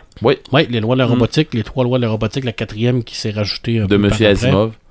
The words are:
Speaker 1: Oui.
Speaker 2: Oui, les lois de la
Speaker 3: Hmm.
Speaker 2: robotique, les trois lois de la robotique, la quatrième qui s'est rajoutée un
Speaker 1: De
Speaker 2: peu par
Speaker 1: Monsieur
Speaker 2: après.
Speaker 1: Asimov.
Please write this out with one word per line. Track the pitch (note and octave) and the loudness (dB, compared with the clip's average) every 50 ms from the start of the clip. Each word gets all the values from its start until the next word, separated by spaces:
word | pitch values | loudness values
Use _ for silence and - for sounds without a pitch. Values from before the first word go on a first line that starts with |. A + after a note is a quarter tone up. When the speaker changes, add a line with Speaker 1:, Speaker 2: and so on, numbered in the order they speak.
| - _ _ - | -4 _ _ -2
Speaker 1:
Oui. | G#2+ B2 C#3 - - - | 0 0 0 0 -2 0
Speaker 2:
Oui, | C3 D3 D#3 A#2 | 0 0 0 0
les | A#2+ A2+ | -2 -2
lois | G#2 A#2 B2+ | -2 0 0
de | C3 | 2
la | B2+ | 2
Speaker 3:
Hmm. | A#2+ | 2
Speaker 2:
robotique, | B2+ B2 A#2 - - D#3 D#3 - | 2 2 0 2 0 0 -2 0
les | - A2+ | -2 -4
trois | - - - C3 B2 | -4 -4 -4 -4 -2
lois | A#2+ B2+ B2+ | 0 0 0
de | A#2+ | 0
la | A2 | -2
robotique, | A2 G#2+ A2+ G#2+ - C#3+ C3+ | -2 -2 -4 -4 -4 -6 -6
la | A#2+ | -6
quatrième | - - A2+ - G#2+ G#2+ A#2 B2 B2+ B2 A2+ | -6 -6 -8 -8 -4 -2 0 0 0 -2 -4
qui | - - | -6 -8
s'est | - - A2 | -8 -8 -6
rajoutée | G2+ G#2+ G#2 - - - - A#2+ A#2 A2+ | -4 -4 -4 -4 -6 -6 -4 -2 -2 0
un | |
Speaker 1:
De | G#2 F#2+ G2+ | 2 2 2
Speaker 2:
peu | G2+ | 4
par | G2+ G2+ | 4 4
Speaker 1:
Monsieur | A2 A2 A2 G#2 | 4 4 4 4
Speaker 2:
après. | G2 F#2+ A#2+ | 4 4 2
Speaker 1:
Asimov. | C3 F#2 G2 A2 A2+ A2+ - _ _ | 2 2 2 2 0 -4 -10 _ _